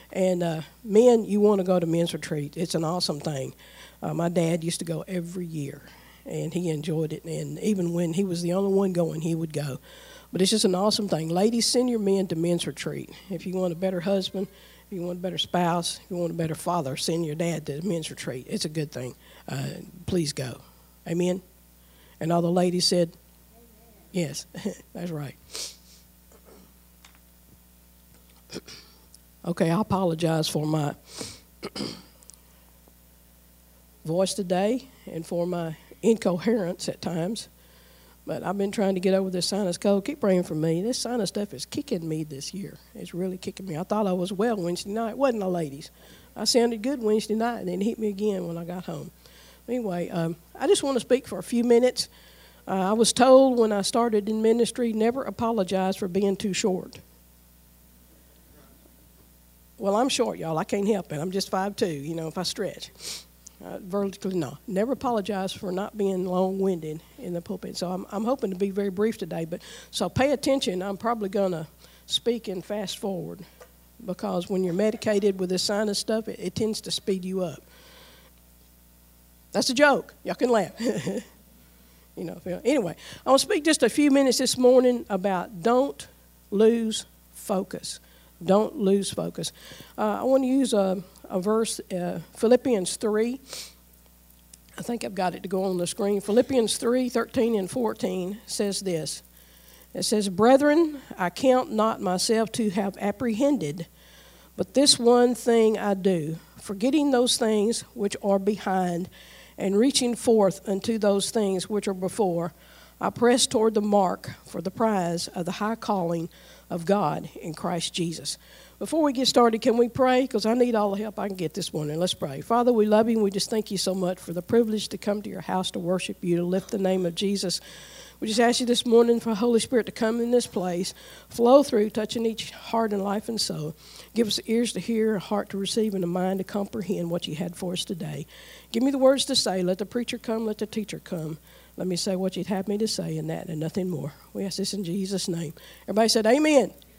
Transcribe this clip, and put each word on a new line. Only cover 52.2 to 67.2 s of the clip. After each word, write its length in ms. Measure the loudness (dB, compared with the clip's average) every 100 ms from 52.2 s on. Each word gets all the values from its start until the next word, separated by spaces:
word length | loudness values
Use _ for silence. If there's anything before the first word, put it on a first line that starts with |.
| -20 -20 -20 -14 -4
Uh, 60 |
I 200 | 0 2
was 220 | 4 4
told 440 | 6 10 10 10 6
when 140 | 2
I 80 | 2
started 480 | 0 0 2 0 0
in 140 | 2
ministry, 500 | 4 4 2 0 -2
never 300 | 2 0 0
apologize 760 | -6 -4 -2 0 0 0 0 -2
for 100 | -2
being 300 | 0 0 0
too 160 | -2
short. 480 | 0 0 -2 -6 -16 -20 _ _ _ _ _ _ _ -20 -20 _ -20 -20 _ -20 -20 -20 -20 -20 -20 -20 -20 -20 -20 _ _ _ -6
Well, 180 | 0 2
I'm 140 | 2
short, 280 | 2 0 -2
y'all. 200 | -2 -2
I 60 |
can't 220 | -2 0 0
help 280 | 0 -2
it. 40 | -6
I'm 120 | -4
just 180 | -4 -2
five 280 | -2 -2 -2
two, 100 | -2
you 280 | -2 -6
know, 140 | -6 -6
if 80 | -6
I 60 |
stretch. 480 | -6 -4 -6 -8 -16 -16 -14 -14 -16 _ -20 -18
Uh, 140 | -14 -12
vertically, 560 | -6 -4 -4 -4 -4 -4
no. 200 | -4 -8 -4
Never 240 | -2 -2
apologize 600 | -2 -2 -2 -2 -4 -6
for 200 | -6 -6
not 260 | -6 -6 -2
being 260 | -2 0
long-winded 800 | 0 0 0 2 0 0 -4 -10 -14
in 140 | -14